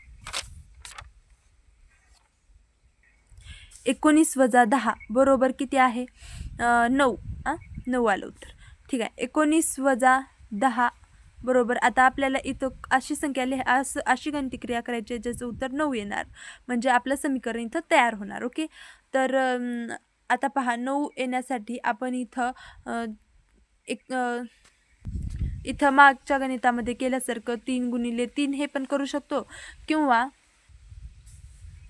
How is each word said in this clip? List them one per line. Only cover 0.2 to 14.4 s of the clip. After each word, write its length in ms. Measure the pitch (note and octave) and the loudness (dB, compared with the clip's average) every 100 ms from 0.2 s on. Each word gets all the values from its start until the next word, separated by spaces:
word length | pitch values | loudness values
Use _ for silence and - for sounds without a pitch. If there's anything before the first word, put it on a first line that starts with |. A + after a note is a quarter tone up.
| - - - - - - - - - - _ _ _ _ _ _ - _ _ _ _ _ _ - _ _ _ _ _ _ _ - - - - - A#3+ | -12 -10 -10 -16 -20 -20 -20 -20 -20 -20 _ _ _ _ _ _ -20 _ _ _ _ _ _ -20 _ _ _ _ _ _ _ -20 -20 -20 -20 -6 -4
एकोणीस 520 | - D#4 D4+ D#4+ C4 | 2 4 6 4 4
वजा 280 | B3+ B3 A#3 | 4 6 6
दहा 280 | C4 A3 - - | 4 0 -4 -2
बरोबर 420 | A#3 C4+ C4+ C4 C4 | 2 4 4 2 0
किती 180 | C4+ C4+ | -2 2
आहे? 280 | B3+ A#3 B3 - - - - - | 2 2 -8 -12 -16 -14 -12 -2
अ, 280 | A#3+ A#3+ A#3 | 2 4 4
नऊ. 280 | C4+ C4+ F#3 - - B3+ | 4 2 0 -8 -8 -6
आ, 80 | E4 - - - | -6 -8 -10 -4
नऊ 180 | B3+ A#3 | 0 2
आलं 200 | F#3+ - | 0 -4
उत्तर. 220 | - - - - - - | -14 -20 -20 -20 -20 -6
ठीक 100 | B3+ | -4
आहे, 80 | G#3+ - | -4 -6
एकोणीस 600 | B3 D4+ D4+ D#4+ D#4 - | -2 2 4 4 2 0
वजा 400 | C4+ A#3+ C4 C4 C4+ _ - | 0 4 4 4 2 _ -12
दहा 380 | G3+ C4 A#3 A#3+ - - - - - | 0 0 2 -2 -2 -16 -20 -20 -8
बरोबर. 340 | B3 B3+ A3+ - | 0 2 2 2
आता 260 | B3 A#3 | 2 4
आपल्याला 340 | B3+ B3+ C4+ C4+ | 4 4 0 0
इथं 260 | C4+ B3+ C4 - - | -4 -4 -6 -6 -2
अशी 240 | C#4+ - D4 | -2 0 -4
संख्या 300 | D4+ C4 B3+ | -2 -2 -2
लिहा-, 360 | C4+ B3 B3+ | -2 0 0
असं, 180 | C4 A#3+ - | 0 -2 0
अशी 260 | B3+ D4+ | 0 -2
गणिती 260 | C#4+ | -4